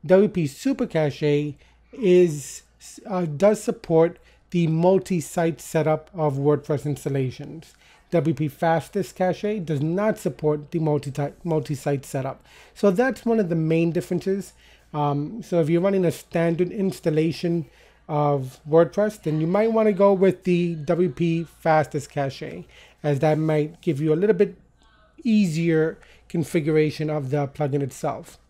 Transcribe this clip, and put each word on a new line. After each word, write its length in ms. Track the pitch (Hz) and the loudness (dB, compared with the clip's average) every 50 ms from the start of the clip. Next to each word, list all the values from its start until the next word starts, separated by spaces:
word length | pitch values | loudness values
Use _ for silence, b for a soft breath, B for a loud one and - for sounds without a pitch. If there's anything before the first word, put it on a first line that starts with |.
| - | 4
W 240 | 147 185 190 208 214 | 6 6 6 6 4
P 180 | 208 185 160 | 2 -2 -2
Super 400 | 139 - - - 269 277 - 247 | -2 -6 -4 -4 -4 -2 -2 -4
Cache 680 | - - 160 156 143 123 - 156 147 147 147 147 151 139 b b b b b b _ | -2 0 0 0 0 -2 -2 0 0 0 0 -2 -4 -10 b b b b b b _
is, 680 | - - 233 180 180 180 180 175 151 147 135 - - - _ _ _ _ - - - - - | -10 -2 2 6 6 6 6 4 2 -6 -10 -12 -16 -18 _ _ _ _ -20 -20 -20 -18 -10
uh, 180 | 233 196 180 175 | -6 -4 -4 -4
does 380 | 160 147 139 190 208 214 214 | -4 0 4 4 4 4 2
support 560 | - - - - - - 165 160 165 175 170 - b b b b b _ | -2 -6 -6 -6 -2 2 4 4 4 4 0 -8 b b b b b _
the 160 | - 175 170 | 0 0 2
multi-site 960 | 156 160 160 170 180 196 190 185 - 196 170 143 - - 180 165 165 165 - | 2 2 2 4 4 4 4 0 0 -4 -4 -4 -4 -4 -2 -2 -2 -2 -6
setup 500 | - - - 160 151 156 156 156 - - | -14 -4 -2 0 2 2 0 -2 -4 -12
of 220 | - 170 156 151 135 | -6 -2 -2 -2 0
WordPress 500 | 139 139 147 151 - - - 151 131 131 | 0 2 2 2 0 0 -4 -6 -4 -2
installations. 880 | 147 143 131 - 143 139 139 131 127 123 - 143 147 147 165 - - _ b b b b b b b | -6 -6 -4 -6 -4 -2 -2 -4 -4 -6 -10 -16 -16 -16 -18 -18 -20 _ b b b b b b b
W 240 | - 165 139 160 165 | -2 0 0 0 -2
P 140 | - 156 143 | -2 -4 -6
Fastest 680 | - - 175 165 165 160 - - - 202 180 - - | -4 -2 0 2 2 0 -2 -4 -6 -6 -6 -6 -4
Cache 480 | - 185 185 175 - - 208 214 220 165 | -2 -2 -2 -2 -2 -4 -6 -4 -4 -4
does 160 | 147 156 135 | -4 -4 -2
not 380 | 147 160 170 190 208 220 214 220 | -2 -2 -2 0 0 -2 -2 -2
support 540 | - 170 131 - 151 151 151 151 147 - | -6 -8 -6 -2 -2 -2 -2 -2 -6 -6
the 60 | - 170 | -4 -2
multi-ti-, 540 | 165 156 151 147 - 143 131 - 143 147 - - | 0 0 0 -2 -2 -6 -6 -6 -6 -6 -8 -10
multi-site 640 | - 175 160 156 135 - 151 123 - 151 143 135 - | -4 -2 -2 -2 -2 -4 -8 -4 -2 -2 -4 -4 -4
setup. 400 | - - 139 131 135 131 - B B B B B B B | -8 -8 -6 -6 -6 -10 -12 B B B B B B B
So 160 | - - 202 | 2 2 2
that's 340 | 185 196 247 262 240 - - | 4 4 0 0 -2 -2 -2
one 160 | 233 226 220 | 0 0 0
of 80 | 202 165 | 0 0
the 80 | 170 | 0
main 360 | 160 160 160 160 165 170 170 | 0 0 2 2 2 2 0
differences. 600 | 151 175 170 - 180 175 - 190 190 202 - - b b b b b b b b | 0 -2 -4 -2 -6 -4 -2 -2 -4 -4 -6 -12 b b b b b b b b
Um, 500 | - 147 147 147 143 147 147 151 214 233 | -4 -2 0 0 0 -2 -4 -6 -10 -12
so 180 | 180 - 185 170 | -8 -2 0 0
if 80 | 160 147 | 2 2
you're 100 | 165 170 | 2 2
running 240 | 180 202 196 190 180 | 2 2 2 2 0
a 80 | 165 | 0
standard 580 | - - - _ - 170 165 170 170 156 180 175 | -2 -4 -14 _ -2 0 0 0 0 0 -2 -2
installation 920 | 180 226 196 190 151 - - 170 156 156 160 165 139 - - 175 170 170 147 b b b b b b b b - | -2 -2 -2 -2 -4 -2 -4 0 0 2 0 0 -2 -2 -2 -2 -2 -2 -4 b b b b b b b b -4
of 520 | 156 147 147 147 143 143 131 131 - - _ 147 | -2 0 2 2 0 0 -2 -8 -12 -16 _ 2
WordPress, 540 | 151 165 170 165 - 202 208 214 214 - | 4 4 4 4 2 -2 -2 -2 -2 -6
then 180 | - 156 151 156 | -6 -4 -2 -2
you 60 | 160 | -2
might 260 | 165 180 202 220 226 | 0 0 0 0 2
wanna 200 | 220 226 220 214 | 2 2 2 2
go 200 | 202 175 202 202 | 2 4 4 4
with 320 | 202 180 196 190 - - - | 4 4 4 2 2 0 -2
the 300 | 185 175 175 175 170 170 | 0 0 0 0 -2 -4
W 340 | 156 143 156 170 160 185 175 | -6 -2 -2 0 0 0 -2
P 360 | 131 - 170 170 165 165 165 | 0 0 0 0 0 -2 -4
Fastest 680 | - - _ - 165 156 156 143 147 - 147 - - | -8 -14 _ 0 2 4 4 2 0 -4 -8 -8 -6
Cache, 540 | - 147 139 139 135 - 156 - 165 180 170 B B B B B B B | -6 -4 -4 -4 -6 -10 -12 -12 -12 -14 -16 B B B B B B B
as 180 | - 147 143 131 | -2 -2 0 2
that 180 | 160 156 156 151 | 2 2 2 2
might 420 | 156 156 156 151 151 151 165 - | 0 0 0 0 0 -2 -6 -6
give 200 | - 180 147 135 | -4 -4 -2 -2
you 120 | 156 156 | 0 0
a 40 | 156 | 0
little 200 | 165 196 208 214 | 2 2 0 2
bit 200 | 175 202 185 - _ _ _ _ _ _ _ _ _ _ _ _ - - | 2 2 0 0 _ _ _ _ _ _ _ _ _ _ _ _ -6 0
easier 720 | 233 220 214 202 175 151 165 170 170 160 160 156 160 - - b b b b b _ | 2 4 4 4 2 0 0 2 2 2 2 2 0 -2 -8 b b b b b _
configuration 800 | - 170 151 - - 170 147 156 156 156 156 151 147 - 156 151 | -4 -4 -4 0 -2 -2 0 2 2 2 2 2 0 -4 -4 -4
of 220 | 151 151 139 127 | -4 -4 -4 -2
the 160 | 143 147 143 | -2 -2 -2
plugin 340 | 135 - - 151 139 135 143 | -4 -4 -4 -4 -2 0 -2
itself. 580 | 139 131 - - - 147 113 135 170 - - _ _ | -4 -4 -8 -6 -6 -6 -6 -8 -12 -18 -20 _ _